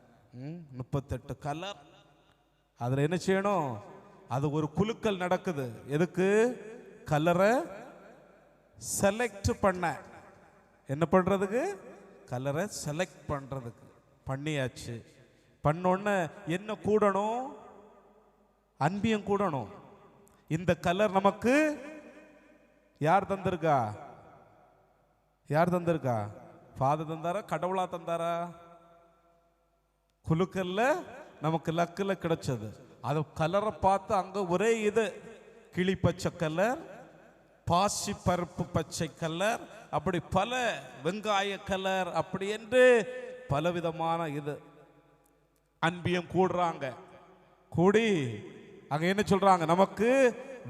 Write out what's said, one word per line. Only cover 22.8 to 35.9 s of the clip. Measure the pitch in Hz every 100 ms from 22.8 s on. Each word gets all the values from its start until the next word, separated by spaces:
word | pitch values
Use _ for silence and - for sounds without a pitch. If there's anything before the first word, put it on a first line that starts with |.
| _ -
யார் | 147 185 185
தந்திருக்கா? | 190 185 180 160 143 110 101 - - - - - _ _ _ _ _ _ _ _ _ -
யார் | 147 180
தந்திருக்கா? | 175 170 160 131 117 104 104 113 - - -
ஃபாதர் | 135 156 156
தந்தாரா? | 160 160 180 220
கடவுளா | 160 175 190 185
தந்தாரா? | 180 170 170 170 170 175 165 170 170 170 - _ _ _ _ _ _ _ _ _ _ _ _ -
குலுக்கல்ல | 165 185 190 180 185 254 339 262 247 - -
நமக்கு | 151 160 -
லக்குல | 160 170 - 196
கிடைச்சது. | 185 170 160 - 127 107 - - -
அது | 117 147 151
கலரை | - 160 190 214
பார்த்து | 202 190 196 -
அங்க | 208 180 190 185
ஒரே | 180 220 226
இது, | 214 208 214 - - - - - -
கிளி | - 185